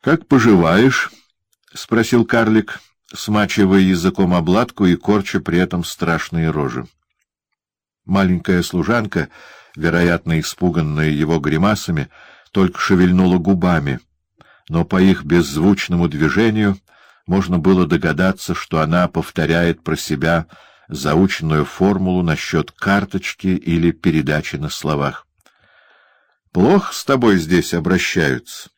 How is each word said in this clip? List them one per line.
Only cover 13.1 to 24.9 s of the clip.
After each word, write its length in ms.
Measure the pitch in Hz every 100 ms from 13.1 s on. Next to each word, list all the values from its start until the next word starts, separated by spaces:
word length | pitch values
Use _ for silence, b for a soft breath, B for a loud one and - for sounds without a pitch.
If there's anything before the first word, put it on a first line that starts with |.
| 90 92 90
губами — 600 | 85 92 90 82 71 65 _ _ _ _ b b -
но 160 | 80
по 160 | 85 95
их 240 | 95 90
беззвучному 840 | 73 87 73 73 90 98 - 87 85
движению 720 | 73 76 87 113 107 104 98 _ b b b -
можно 320 | 95 90 87
было 280 | 82 92 82
догадаться, 680 | 82 80 73 92 92 -
что 260 | 82 - 82
она 280 | 78 87 87
повторяет 760 | 85 - - 78 85 85 82
про 140 | - 80
себя 500 | - 73 80 85 82 b b b b
заученную 760 | 65 71 78 95 - 80 76
формулу 580 | 71 - 95 98 92 92
насчет 480 | 85 76 - 82 -
карточки 800 | _ 101 101 95 95 - - 95
или 420 | 90 - 82 85
передачи 680 | 82 90 78 71 76 - 69
на 120 | 73
словах. 580 | - 76